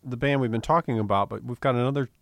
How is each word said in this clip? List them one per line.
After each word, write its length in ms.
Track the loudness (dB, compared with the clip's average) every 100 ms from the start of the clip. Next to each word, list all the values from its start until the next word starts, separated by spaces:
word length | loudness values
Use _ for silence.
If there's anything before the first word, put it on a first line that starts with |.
the 120 | -10 -2
band 240 | 0 2
we've 120 | 2
been 80 | 0
talking 380 | 0 0 2 -2
about, 300 | 2 0 0
but 140 | -4
we've 160 | -10 -4
got 160 | 0
another 340 | 2 0 -2 -4 _